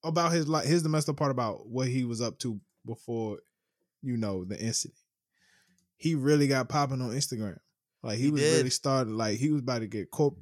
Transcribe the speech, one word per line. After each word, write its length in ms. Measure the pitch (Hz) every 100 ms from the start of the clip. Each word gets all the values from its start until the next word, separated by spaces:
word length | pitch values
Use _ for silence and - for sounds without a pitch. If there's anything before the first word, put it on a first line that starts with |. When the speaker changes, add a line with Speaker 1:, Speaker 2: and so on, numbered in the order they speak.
Speaker 1:
about 280 | 165 165 170
his 140 | 170 151
li-, 180 | 156 139
here's 180 | 170
the 40 | 156
messed 200 | 156 147
up 80 | 143
part 140 | 143
about 360 | 127 113 - 110
what 200 | 123 131
he 180 | 131 120
was 160 | 113
up 160 | 117 -
to 220 | 123 104 _ _ 117
before, 540 | 110 - 117 110 104 _ _ _ _ _ _
you 120 | 135 117
know, 300 | 107 95 92
the 120 | 101
incident. 420 | 113 - - _ _ _ _ _ _ _ _ _ _ _
He 160 | 160
really 340 | 156 135 147 143
got 220 | 135 123
popping 320 | 151 143 131
on 80 | 127
Instagram. 480 | 123 - 117 107 82 _ _ _ _
Like, 160 | - 107
he 60 | 139
Speaker 2:
He 60 |
Speaker 1:
was 100 | 147
Speaker 2:
did. 140 | 151 160
Speaker 1:
really 120 | 127
started, 440 | - 139 135 117
like, 260 | 110 110 107
he 100 | 143
was 120 | 151
about 180 | 123 120
to 80 | 110
get 240 | 110 90
corp-, 260 | - 147 -